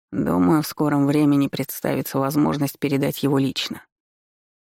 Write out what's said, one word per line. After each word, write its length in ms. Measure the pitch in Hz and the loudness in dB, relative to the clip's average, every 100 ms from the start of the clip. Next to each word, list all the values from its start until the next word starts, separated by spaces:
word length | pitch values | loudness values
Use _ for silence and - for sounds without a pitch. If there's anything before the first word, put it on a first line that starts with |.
| _ | _
"Думаю, 520 | - 147 170 180 160 | -4 -2 2 4 2
в 40 | 151 | 0
скором 400 | - 151 143 139 | -2 0 2 2
времени 420 | 147 147 143 139 | 4 4 4 2
представится 720 | - 131 - - 139 - 135 | -2 -6 -4 -2 -2 -2 -2
возможность 600 | 135 143 156 147 143 - | -2 0 0 0 -2 -2
передать 440 | 143 135 143 - | -2 0 0 -2
его 160 | 139 135 | 0 2
лично". 440 | 135 - - - - _ _ _ _ _ _ _ | 0 -2 -8 -10 -16 _ _ _ _ _ _ _